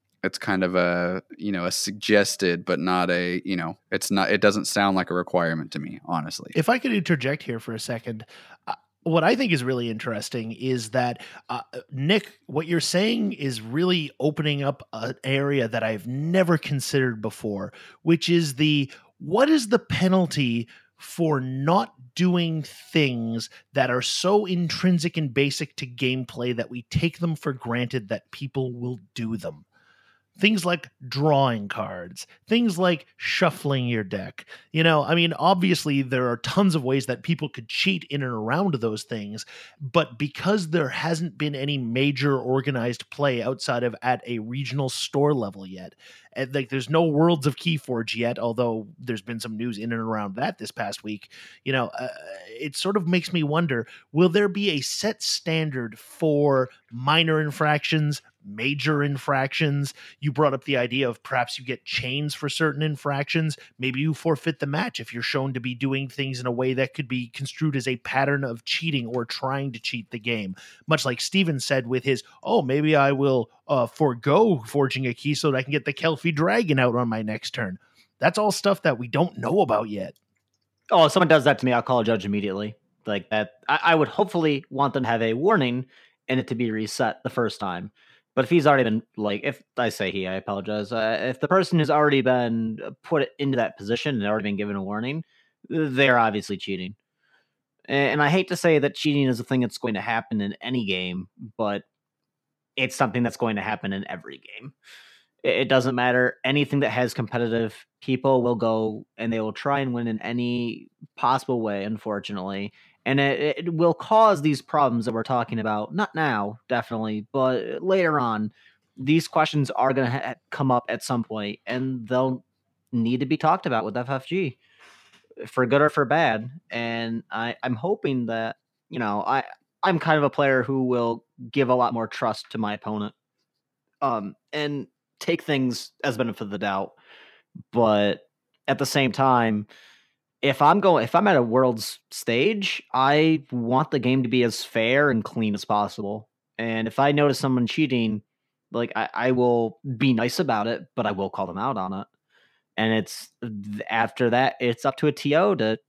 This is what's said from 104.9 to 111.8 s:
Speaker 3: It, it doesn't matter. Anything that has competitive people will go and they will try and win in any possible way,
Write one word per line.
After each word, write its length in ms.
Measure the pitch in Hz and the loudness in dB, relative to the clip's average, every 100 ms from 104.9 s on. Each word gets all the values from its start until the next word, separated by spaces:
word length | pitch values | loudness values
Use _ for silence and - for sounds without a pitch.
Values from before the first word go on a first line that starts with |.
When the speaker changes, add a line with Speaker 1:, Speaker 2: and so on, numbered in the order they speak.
| - - _ _ _ | -20 -20 _ _ _
Speaker 3:
It, 140 | - 95 | -2 0
it 120 | 127 | 4
doesn't 280 | 131 123 123 | 4 4 2
matter. 400 | 123 123 127 - | 2 4 2 0
Anything 360 | 127 147 135 143 | 0 0 2 0
that 100 | 117 | 0
has 240 | 117 123 | 0 -2
competitive 720 | - 110 120 117 113 110 - - _ | -2 -4 -2 0 0 -2 -6 -20 _
people 440 | - 127 135 131 | -4 0 2 2
will 100 | 120 | 2
go 500 | 117 113 110 110 107 - - | 0 0 0 -2 -6 -14 -8
and 160 | 113 | -4
they 80 | 113 | -2
will 120 | 110 | -4
try 280 | 104 139 143 | -4 -2 -2
and 120 | 135 | -2
win 140 | 120 117 | -4 -4
in 140 | 110 | -4
any 720 | 110 120 120 120 117 - - _ - - | -4 -4 -2 -2 -4 -8 -16 _ -20 -4
possible 440 | 123 127 - 123 | 0 0 0 -2
way, 220 | 110 101 | -2 -4